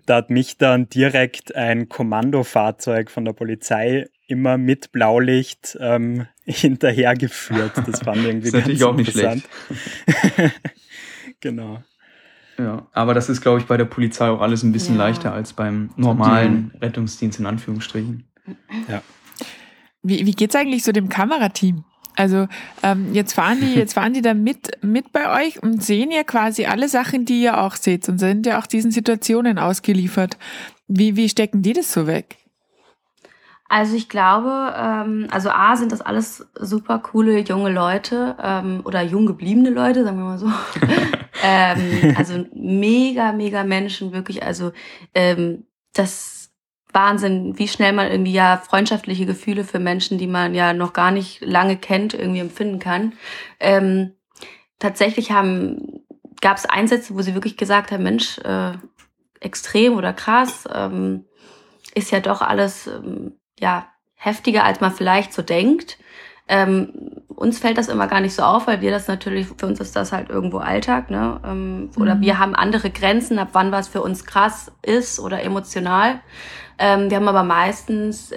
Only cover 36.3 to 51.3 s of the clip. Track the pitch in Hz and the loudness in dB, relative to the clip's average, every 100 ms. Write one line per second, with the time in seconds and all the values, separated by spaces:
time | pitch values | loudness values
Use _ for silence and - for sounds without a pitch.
36.3 | - - - 202 214 214 226 - 220 220 | -8 -18 -12 -4 -4 -2 -4 -2 2 4
37.3 | 214 202 196 196 185 175 196 - 240 247 | 2 2 0 0 0 0 -2 -2 -4 -4
38.3 | 254 - 190 190 185 196 185 175 190 214 | -4 -4 -4 -4 -6 -4 -4 0 2 2
39.3 | - 180 226 254 247 247 254 220 190 185 | 0 0 4 4 4 2 2 0 -2 -6
40.3 | 185 214 220 - - - 349 - - - | -4 -2 -4 -6 -2 2 2 0 -4 -8
41.3 | - 190 190 185 180 180 175 160 127 180 | -2 2 4 4 2 0 4 4 4 0
42.3 | 175 180 - 185 196 208 240 262 247 226 | -4 -8 -8 -2 0 4 4 2 2 -2
43.3 | 214 208 202 196 190 196 196 190 185 185 | -2 -2 -2 -2 -2 -2 -6 -8 -8 -8
44.3 | 190 - 175 175 170 - - 175 185 180 | -8 -6 -6 -6 -8 -16 -20 -4 0 2
45.3 | 175 170 170 - _ _ - 190 - - | 2 0 -4 -12 _ _ -2 -2 -4 -14
46.3 | - - _ _ _ _ 196 202 202 196 | -18 -20 _ _ _ _ 2 4 2 0
47.3 | 190 185 190 208 - 202 202 196 190 185 | -2 -2 -4 -4 0 2 2 0 0 0
48.3 | 190 185 185 - 190 214 208 196 185 185 | 4 4 2 0 0 2 -2 -4 -4 -2
49.3 | 185 - 202 190 180 180 180 - 190 180 | -4 -4 -4 -4 -4 -2 -2 -2 -2 -2
50.3 | 180 175 180 175 175 175 175 180 196 190 | 0 0 2 2 2 -2 2 2 2 -2